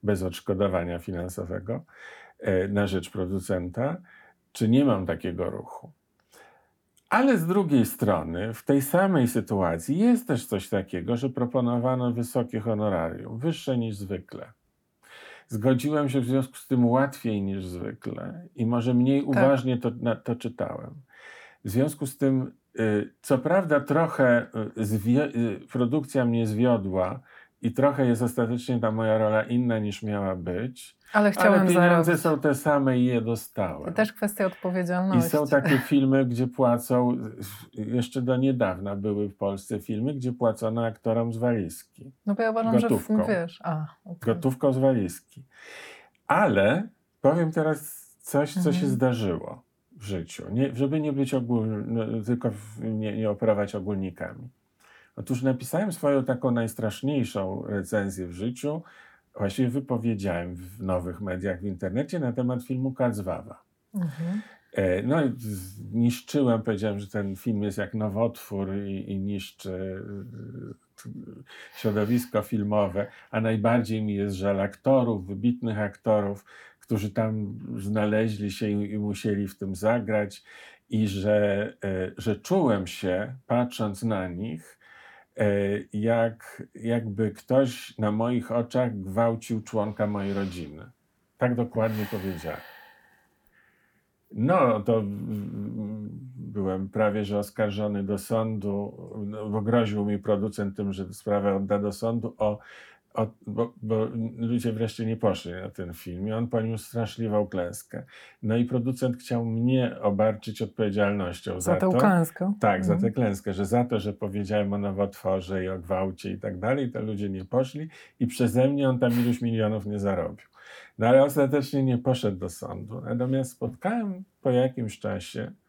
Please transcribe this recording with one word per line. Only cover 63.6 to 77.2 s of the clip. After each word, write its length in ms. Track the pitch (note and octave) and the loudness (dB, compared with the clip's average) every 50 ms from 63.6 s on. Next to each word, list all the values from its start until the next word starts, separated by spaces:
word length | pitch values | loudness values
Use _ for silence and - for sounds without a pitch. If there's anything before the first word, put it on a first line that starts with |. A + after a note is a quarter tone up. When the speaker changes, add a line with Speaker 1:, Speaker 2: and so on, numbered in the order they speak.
| _ _ _ _ _ _ _ | _ _ _ _ _ _ _
Speaker 2:
Mhm. 460 | G#3 F3 D#3+ C3+ C#3+ E3 E3+ F#3 G#3+ G#3+ - - _ _ _ _ | -4 -4 -4 -4 -4 -6 -4 -4 -6 -6 -10 -18 _ _ _ _
Speaker 1:
E, 300 | - G2 F#2 F2+ F#2+ G#2+ | 0 2 2 2 0 0
no 200 | A#2+ C#3+ E3 D3+ | 0 2 2 2
i 80 | C3 A2 - | 0 -2 -4
zniszczyłem, 1200 | A#2+ A2 G#2 F#2+ F#2 F#2+ G2 G2+ - G#2 G2+ A2+ A#2 A#2+ A#2+ - - - - D3 C#3 B2 A#2 A2 | -6 -8 -6 -8 -8 -12 -14 -14 -14 -6 -2 2 2 2 2 0 -8 -2 0 2 4 4 2 2
powiedziałem, 380 | G#2 - A2 F#2+ G#2 A2 G2+ G2+ | 2 -2 -2 0 0 -2 -2 -4
że 80 | G2+ G2 | -8 -6
ten 280 | - G#2+ G2+ G2 G2 | -6 -4 -4 -4 -6
film 280 | F#2+ - B2 A2+ G#2 G#2 | -6 -4 -2 -2 0 -2
jest 140 | G#2 F#2+ - | -2 -2 -4
jak 160 | G2+ F#2 - | -6 -4 -4
nowotwór 840 | A2 G#2+ G#2+ F#2+ G#2 A2+ A#2 A#2+ - - - G#2+ G2 G2 F#2+ F#2+ | -4 -4 -2 0 0 0 0 -2 -6 -14 -8 -4 -4 -4 -4 -4
i, 360 | G2+ G2+ G2 G2 F#2+ - - | -6 -6 -6 -6 -6 -6 -6
i 80 | G2+ F#2+ | -6 -4
niszczy, 840 | F#2+ G2+ G#2 G2 G2 - - _ - G2 F#2 F#2 F#2+ F#2+ F#2 F#2+ - - G2+ G2+ G2 A#2+ A#2 A2+ A2+ A2+ A#2 B2 - - - _ _ _ _ - - | -4 -4 -4 -6 -6 -10 -16 _ -10 -8 -8 -6 -6 -6 -8 -8 -10 -10 -10 -12 -12 -12 -14 -14 -14 -12 -12 -12 -12 -14 -16 _ _ _ _ -20 -16
e, 40 | - - - - - - - C3 _ - - - - - | -14 -14 -14 -14 -16 -16 -18 -20 _ -20 -20 -20 -20 -18
środowisko 640 | - - A#2 G2+ G#2+ G#2 G2+ A#2+ B2 B2 - - G#2+ | -4 -2 0 2 2 2 4 2 2 0 2 -2 -2
filmowe, 640 | G#2 - - G#2+ G#2 G#2 G#2 G#2 G2+ F#2+ F2 G2 G2+ - - - - _ | 0 0 -2 -2 0 2 2 2 2 2 0 -2 -4 -4 -8 -20 -20 _
a 100 | - A2 | -4 0
najbardziej 640 | A2 A2+ A2 G#2+ G2+ A#2 A#2 B2 A2+ G2 A2+ A2 G#2+ | 0 2 0 2 4 4 4 4 2 2 -2 -2 0
mi 120 | G#2+ G2+ | -2 0
jest 200 | G2+ G2+ G2+ G2 | 0 0 -2 -2
żal 260 | F#2 F#2+ G2+ G2+ F#2+ | -2 0 0 2 2
aktorów, 640 | G2 G2+ - - _ C3+ C3+ C3 B2 A#2 A2+ G2+ F2+ F#2 | 0 -2 -4 -4 _ 4 4 4 4 2 0 -2 -4 -6
wybitnych 520 | G2+ G2 G#2 B2 A#2+ B2 - A#2 A2 G#2 | -8 0 2 0 0 2 -2 -4 -2 -2
aktorów, 640 | G#2+ G2+ F#2+ - _ A#2 A2 G#2+ G#2 G2 G2+ G2+ - _ - - - - _ _ | -4 -4 -6 -6 _ 2 4 4 4 0 -4 -6 -10 _ -20 -20 -20 -20 _ _
którzy 320 | - _ A2+ G#2 G2 G#2+ | -6 _ -2 -2 -2 -2
tam 480 | G2+ - | -2 0